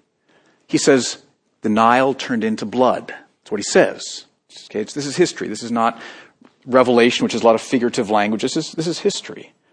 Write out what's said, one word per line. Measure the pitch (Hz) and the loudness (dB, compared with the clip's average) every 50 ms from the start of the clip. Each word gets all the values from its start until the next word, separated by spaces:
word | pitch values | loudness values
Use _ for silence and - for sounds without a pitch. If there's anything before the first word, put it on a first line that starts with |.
| _ _ _ _ _ _ _ _ _ _ _ _ _ | _ _ _ _ _ _ _ _ _ _ _ _ _
He | - - 147 | -4 -2 0
says, | - 160 139 127 113 - - - _ _ _ _ _ _ _ _ | 4 4 4 4 2 -2 -8 -12 _ _ _ _ _ _ _ _
"The | - 113 | -4 -2
Nile | 107 113 113 117 120 131 135 139 131 | 2 2 4 4 4 4 2 0 -2
turned | - - - 127 113 104 | -4 -4 -6 -4 -2 -2
into | 110 110 - 120 | -2 -4 -4 -6
blood." | 104 98 123 127 120 92 - - - | -6 0 2 2 2 2 0 -4 -10
That's | - - - _ _ _ _ - - | -16 -18 -20 _ _ _ _ -8 -8
what | 101 | -6
he | 101 | -4
says. | - - 190 147 95 - - - - - - - _ _ _ _ _ - - - | 0 4 4 4 4 2 -6 -12 -14 -14 -16 -18 _ _ _ _ _ -20 -20 -18
Okay, | - - 104 | -12 -8 -8
it's, | 110 - - | -8 -8 -8
this | 147 139 | -10 -8
is | 143 131 | -4 0
history. | - 180 - - - 90 87 | 0 0 0 0 -4 -8 -8
This | 107 107 120 | -8 -8 -8
is | 113 | -4
not | 117 117 113 120 120 - - - - - - - _ _ _ _ _ _ - | -2 0 0 0 -2 -4 -10 -20 -20 -20 -20 -20 _ _ _ _ _ _ -6
Revelation, | 131 123 131 127 123 123 120 117 123 - - 131 | 0 4 4 4 6 6 6 6 4 4 2 -2
which | 107 - | -2 -2
is | 113 101 | 2 4
a | |
lot | 117 113 | 4 4
of | 110 - | 4 2
figurative | - - 127 120 117 - - 113 95 | 0 -2 0 0 0 -2 -2 -2 0
language. | 107 104 101 104 110 104 - | 2 2 2 0 -2 -2 -2
This | 131 - | -2 -2
is, | 165 156 - - | -4 -6 -6 -6
this | - 160 175 | -8 -6 -6
is | 160 - | -4 -2
history. | - 202 - - - - 110 - - - _ _ _ _ | -2 -2 -2 -4 -8 -14 -16 -16 -18 -20 _ _ _ _